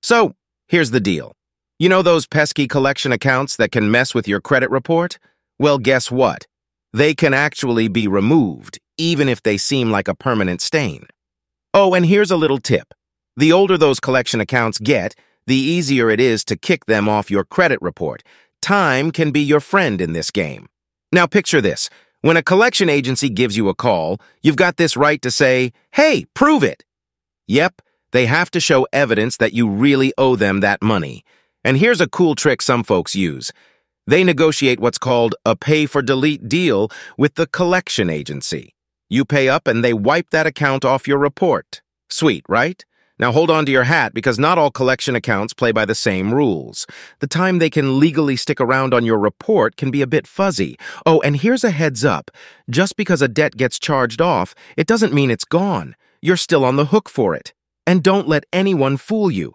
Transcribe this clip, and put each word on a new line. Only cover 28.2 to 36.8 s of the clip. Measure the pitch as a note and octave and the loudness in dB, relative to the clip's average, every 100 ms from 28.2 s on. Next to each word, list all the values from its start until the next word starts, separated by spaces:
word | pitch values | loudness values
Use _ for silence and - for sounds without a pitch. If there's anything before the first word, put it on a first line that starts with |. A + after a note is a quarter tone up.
| A#2+ | 2
have | D3+ F3 | 0 0
to | E3+ | -2
show | - C#3 C3 | 2 2 2
evidence | - C3+ G#2+ A2+ - | 0 0 0 0 0
that | A2+ | -2
you | A2+ A2+ | 0 -2
really | G2 C#3 C#3 C3+ - | 2 2 2 0 0
owe | C3+ B2 | 0 2
them | G2+ G2 | 0 2
that | G2+ G2+ | 0 0
money. | G#2+ G#2 D2 A#1 _ _ _ _ | 0 0 -2 -12 _ _ _ _
And | - C3 | -2 2
here's | A3 A3 | 2 2
a | F3 | -2
cool | - F3 | 0 0
trick | D3 D3+ B2+ | 2 0 0
some | - B2 | 0 -2
folks | A2 F#2+ E2+ G2 | 0 -2 -2 -4
use. | F2+ C2 - - _ _ _ _ - | -4 -4 -12 -16 _ _ _ _ 0
They | D#3 | 2
negotiate | F#3 C#3+ D#3+ D3 C3+ B2 | 2 2 0 2 0 0
what's | A#2 - | -2 -2
called | B2+ B2 A#2 G2 - | -2 0 0 -2 -2
a | G#2+ | -2
pay-for-delete | - D#3 D3 D3 C3 C3+ D3 D3 A#2 | 0 0 0 -2 -2 0 0 -4 -4
deal | C3+ F3+ G2+ | -2 0 0